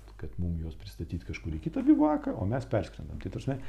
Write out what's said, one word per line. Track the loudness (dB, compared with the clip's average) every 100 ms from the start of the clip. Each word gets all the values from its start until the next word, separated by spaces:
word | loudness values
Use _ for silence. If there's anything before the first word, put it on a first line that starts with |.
| -12
kad | -10 -8
mum | -2 0 0
juos | -4 -8
pristatyt | -10 -8 -6 -6
kažkur | -4 -6 -4 -4
į |
kitą | -2 2
bivuaką, | 6 8 8 4 0
o | 0 2
mes | 0 2
perskrendam. | 2 2 -6 -8 -6
Tai, | -6
ta | -4
prasme, | -2 -2